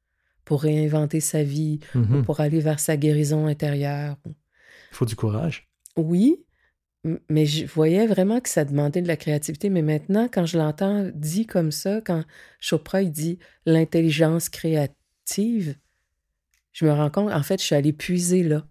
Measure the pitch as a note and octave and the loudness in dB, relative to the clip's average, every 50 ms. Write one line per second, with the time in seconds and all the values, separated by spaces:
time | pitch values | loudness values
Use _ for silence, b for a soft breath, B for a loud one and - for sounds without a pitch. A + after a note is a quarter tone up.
0 | _ _ _ _ _ _ _ _ _ - D3+ C3+ D#3 D3+ D3+ D#3 D#3 D3+ D3+ D#3 | _ _ _ _ _ _ _ _ _ -2 -2 0 2 2 2 2 2 2 2 0
1 | D3+ D3 - D#3 D3 - - D#3 D3 C#3+ C#3 D3+ D#3 D#3 D3+ D3+ - - - B2 | 0 0 -2 -2 -2 -2 -2 0 -2 0 -2 -2 -2 -2 -4 -6 -6 -4 0 0
2 | A#2 G#2 C3 C#3+ B2 D#3+ D3+ D#3 D3+ D3 D#3+ D#3+ D3+ D#3 D3+ D3 - - D#3 D3 | 2 4 2 2 2 0 0 0 0 0 0 0 0 0 -2 -2 0 -2 0 2
3 | D3 D3+ D3+ D3 D3+ C#3+ D#3 D3+ D#3 D#3 D3 D3+ D3+ D3 C#3+ C#3+ C#3+ C#3+ C#3+ C#3+ | 2 2 2 2 2 2 0 0 0 0 -2 -2 -2 -2 -2 -2 -2 -4 -4 -6
4 | D3 D3 C#3+ - - - D3+ _ _ _ _ _ _ _ - - - - - - | -6 -8 -10 -10 -14 -18 -18 _ _ _ _ _ _ _ -20 -20 -20 -16 -4 -4
5 | B2+ A2 A2 - - G#2+ G#2 A2 E3+ E3 - - _ _ _ _ _ - - E3+ | -4 -4 -2 -4 -2 -2 -2 -2 -2 -4 -6 -6 _ _ _ _ _ -8 -4 -4
6 | D#3+ D#3 F3 F3+ G#3+ C#4+ F4 - - _ _ _ _ _ _ _ _ _ _ _ | -2 0 2 4 4 4 2 0 -4 _ _ _ _ _ _ _ _ _ _ _
7 | - D#3+ E3 - _ - D3+ D#3 D3+ D3 D3 D#3+ - C#3+ - D#3+ D#3 D#3+ E3+ G3 | -6 -6 -6 -6 _ 0 2 2 2 2 0 -2 -4 -4 0 2 2 4 4 2
8 | A3+ A3 G3 F#3+ F#3 G3+ A3+ B3+ B3 - - F3 D3 C#3 C#3+ C#3+ D3 D3 C#3+ F3 | 2 2 2 2 2 2 0 -2 -2 -2 -2 0 0 0 0 0 0 0 0 -2
9 | F3 E3+ D#3+ - - D3+ D3+ D3 - - D3+ - - G3+ G3 F3 D3+ D3+ D#3 D3+ | -2 -2 -4 -4 -2 -2 -2 -2 -2 -6 -8 -4 -2 0 0 2 2 2 0 -2
10 | D3+ - F#3+ G#3+ A#3 B3 - G3 F3 D#3+ E3+ E3 D#3 D3+ D3+ - G3 G3 G#3 G#3 | -2 0 0 0 0 0 0 -2 -2 0 0 0 0 0 0 -2 -2 0 0 0
11 | G3 F#3 - D3+ D3 D3+ E3 G#3 A3+ A3 - F#3 E3 D#3 D3+ - - F#3+ G3+ A3 | -2 -4 -6 -6 -6 -4 -2 -2 -4 0 0 0 0 0 -2 -4 -4 -4 -4 -4
12 | A3 - E3+ D#3+ D#3 B B B B B B B - - F3 D#3 - - - F#3+ | -2 -2 -2 -2 -2 B B B B B B B -6 -4 -4 -4 -4 -2 -2 -2
13 | G3 F3 D3 D3+ D#3 E3 F3 F3 b b b b b E3 D#3+ D#3+ D#3+ D#3 - E3 | -2 -2 -2 -4 -4 -6 -6 -6 b b b b b 2 4 4 4 2 2 2
14 | E3 D#3+ D3 D3+ E3 D#3 E3 E3+ - - - - - D#3+ D#3+ D3+ C#3+ C3+ - _ | 2 2 2 4 2 2 2 0 -2 -6 -10 -6 -4 0 0 0 0 -2 -4 _
15 | _ _ _ _ - - - F#3+ G#3 A#3 A#3 A3 F3 D3+ C3+ - _ _ _ _ | _ _ _ _ -10 -8 -4 -2 -2 0 0 -2 -2 -4 -6 -8 _ _ _ _
16 | _ _ _ _ _ _ _ _ _ _ _ _ _ _ - - D#3+ D3+ D3 D3 | _ _ _ _ _ _ _ _ _ _ _ _ _ _ -6 0 2 4 4 4
17 | D3+ D3 - G3+ G#3 G#3+ - D3 C#3+ - - - - - D#3 C#3+ C#3 D#3 D3 D3+ | 2 0 2 0 0 0 0 0 0 0 -2 -2 0 2 2 2 4 2 0 -2
18 | - - F3+ F3+ F3 F3 F3+ F#3 F3 D#3 D3+ D3+ D3+ - | -4 -2 -2 0 0 2 2 2 2 2 0 0 -2 -4